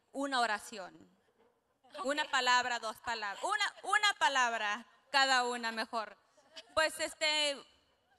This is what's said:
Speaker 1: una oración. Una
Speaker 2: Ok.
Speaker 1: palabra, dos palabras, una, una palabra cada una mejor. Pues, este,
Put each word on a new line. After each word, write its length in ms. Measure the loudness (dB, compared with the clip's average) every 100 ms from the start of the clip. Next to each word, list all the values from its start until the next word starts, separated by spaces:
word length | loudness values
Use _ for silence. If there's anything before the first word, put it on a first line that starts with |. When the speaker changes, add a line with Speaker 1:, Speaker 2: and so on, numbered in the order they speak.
| _
Speaker 1:
una 260 | -6 -2 0
oración. 560 | 0 -2 -6 -14 -14 -18 -20 _ _ _ _ _ _ _ _ -8 -4
Una 180 | -2
Speaker 2:
Ok. 80 | 0
Speaker 1:
palabra, 480 | 2 4 4 2 -4
dos 160 | -6 -8
palabras, 420 | -6 -6 -6 -6
una, 300 | -2 -2 -2 -4
una 300 | -2 2 2 4
palabra 680 | 2 4 2 0 -4 -4 -10 _ -2
cada 320 | 2 4 4
una 300 | 2 -2 -4
mejor. 440 | -4 -4 -6 -8 -14 _ _ _ -20 -4 0
Pues, 220 | 0 0
este, 600 | -6 -2 0 2 0 -2 -10 _ _ _ _